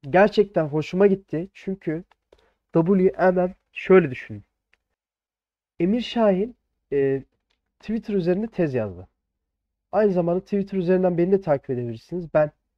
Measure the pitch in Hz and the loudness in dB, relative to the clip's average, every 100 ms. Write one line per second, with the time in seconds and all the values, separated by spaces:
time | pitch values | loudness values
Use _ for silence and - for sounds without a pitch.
0 | 139 165 208 - 202 - 156 151 151 180 | 2 4 4 4 2 0 -2 -4 -4 2
1 | 202 190 _ 156 190 - - 190 - 160 | 2 2 _ -8 -8 -12 -10 -8 -6 -8
2 | - _ _ _ _ _ _ 165 165 196 | -10 _ _ _ _ _ _ 0 2 2
3 | 185 190 185 180 180 - _ - - 190 | 2 2 0 2 -2 -6 _ -16 4 4
4 | 156 123 - 104 _ _ _ _ _ _ | 4 -6 -12 -16 _ _ _ _ _ _
5 | _ _ _ _ _ _ _ _ 175 240 | _ _ _ _ _ _ _ _ -2 -2
6 | 220 233 220 180 226 - _ _ _ 143 | -4 0 2 2 -4 -8 _ _ _ 0
7 | 139 135 - _ _ _ _ _ - 220 | 0 -2 -6 _ _ _ _ _ -8 -8
8 | - 202 170 180 220 - 160 127 107 90 | -4 -2 0 -2 -4 -4 -2 -2 -6 -10
9 | 90 _ _ _ _ _ _ _ _ 196 | -20 _ _ _ _ _ _ _ _ 0
10 | 214 180 170 180 - 202 196 190 175 185 | 2 2 0 -4 -4 -4 -4 -4 0 2
11 | 185 170 175 196 180 139 - 123 120 113 | 2 0 2 0 0 -4 -2 -6 -6 -10
12 | _ 175 165 156 151 _ _ | _ -12 -4 -2 -2 _ _